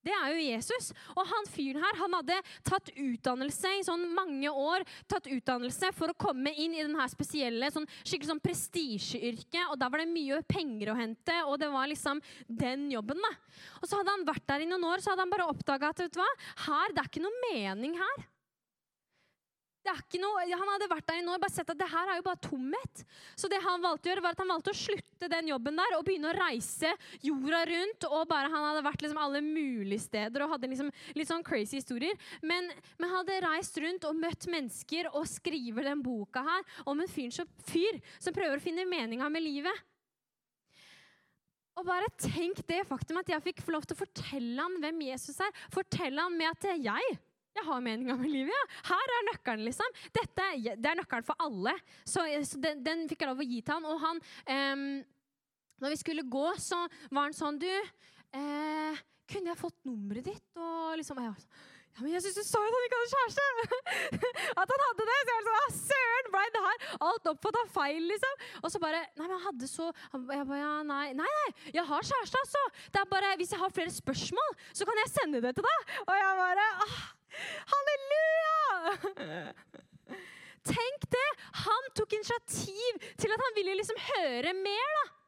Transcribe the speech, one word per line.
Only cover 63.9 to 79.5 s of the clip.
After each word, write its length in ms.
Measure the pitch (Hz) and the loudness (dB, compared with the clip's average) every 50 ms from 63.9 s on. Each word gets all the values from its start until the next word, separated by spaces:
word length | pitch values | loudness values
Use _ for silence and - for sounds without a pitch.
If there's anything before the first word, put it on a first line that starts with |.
| 740 - | -2 -2
<laughs> 600 | - 605 - - - 494 494 - - - 494 - 381 | -2 -2 -2 0 0 0 0 0 -2 0 2 2 4
At 80 | - 508 | 4 4
han 100 | 539 571 523 | 4 4 4
hadde 180 | 466 349 440 | 4 2 2
det, 120 | 427 480 554 | 4 4 4
så 100 | 554 453 | 4 4
jeg 60 | 480 | 2
var 100 | 453 415 | 2 2
sånn, 120 | 453 440 440 | 4 4 4
«Ah, 160 | 571 523 - - | 4 2 0 -4
søren, 520 | - - 554 539 508 466 466 494 523 466 381 | 0 2 2 4 4 4 4 2 2 2 2
ble 120 | 381 403 466 440 | 2 2 2 2
det 80 | 440 381 | 2 2
her 240 | 381 427 453 - - - 339 302 330 | 2 2 0 -4 -8 -4 0 2 2
alt 220 | 403 453 _ 330 | 2 2 _ -2
oppfattet 440 | 311 - - 370 - 466 466 415 - | -2 0 -2 0 2 2 0 0 2
feil, 320 | - 294 285 302 330 330 339 | 2 2 2 2 0 0 0
liksom?» 380 | 415 415 - 523 554 - - - - - - | 0 0 0 0 -2 -4 -8 -14 -12 -6 -6
Og 100 | 339 - | -4 -2
så 80 | 392 | 0
bare, 220 | 330 320 311 339 330 - _ | 0 0 0 0 -2 -4 _
«Nei, 140 | - 311 349 | -8 -4 -4
men 80 | 370 | -4
han 80 | 370 349 | -2 -2
hadde 240 | 403 320 240 247 269 | -2 -4 -4 -6 -8
så», 220 | - - 330 339 330 - - - - | -4 -4 -4 -4 -4 -8 -12 -8 -8
han, 100 | 269 247 | -8 -4
jeg 220 | 247 277 285 285 262 | -4 -2 -2 -2 -2
bare, 120 | 277 285 285 | -2 -2 0
«Ja, 100 | 302 302 302 302 294 | 0 0 -2 -2 -2
nei, 160 | 285 277 285 285 262 269 | -2 -2 -2 -2 -2 0
nei, 100 | 320 453 605 605 | 0 2 2 2
nei, 140 | 605 466 - - - 311 | 0 0 -2 -6 -14 -2
jeg 160 | 233 311 349 277 | -2 -2 0 2
har 180 | 294 311 - - | 0 0 0 2
kjæreste, 320 | 554 523 440 - - 508 | 0 0 0 2 2 0
altså! 220 | 554 - - 571 - 480 - - - - - | 0 2 2 2 2 2 0 -6 -20 0 2
Det 80 | 403 392 | 2 2
er 80 | 381 392 | 4 4
bare, 220 | 381 392 392 381 320 | 4 4 4 2 2
hvis 160 | 359 349 427 | 0 -2 0
jeg 80 | 381 | 0
har 140 | 370 381 - - | 0 0 2 0
flere 160 | 330 349 339 | -2 -2 -2
spørsmål, 640 | - - - 269 - - - - 403 605 605 - - - - - | -6 -4 -2 -2 -2 -2 -2 2 2 2 2 2 -4 -12 -12 -4
så 160 | - 392 440 | -2 0 2
kan 140 | 453 427 440 | 4 4 2
jeg 100 | 480 - | 2 2
sende 300 | 605 523 320 294 247 233 | 2 2 2 2 2 2
det 80 | 247 254 | 2 0
til 160 | - 415 480 | 4 4 4
deg.» 260 | 640 622 - - - - 403 - | 4 4 2 -2 -6 -6 2 4
Og 60 | 370 392 | 4 6
jeg 200 | 392 392 381 381 | 6 6 6 6
bare, 260 | 370 359 359 392 415 440 403 370 415 427 | 6 6 6 6 6 4 4 2 0 0
«Ah, 120 | - - - - - _ _ _ - 605 679 - - 605 - - - | 0 -8 -8 -12 -16 _ _ _ -12 -10 -8 -8 -8 -10 0 2 2
halleluja!» 840 | 571 554 571 587 554 554 539 571 622 640 640 640 640 640 622 622 622 622 554 415 359 330 339 403 - - 415 392 - - 156 151 175 156 123 | 4 4 4 2 2 2 4 4 6 6 6 6 6 4 4 4 4 4 4 4 2 2 0 -2 0 -2 -6 -4 -4 -8 -6 -6 -8 -8 -10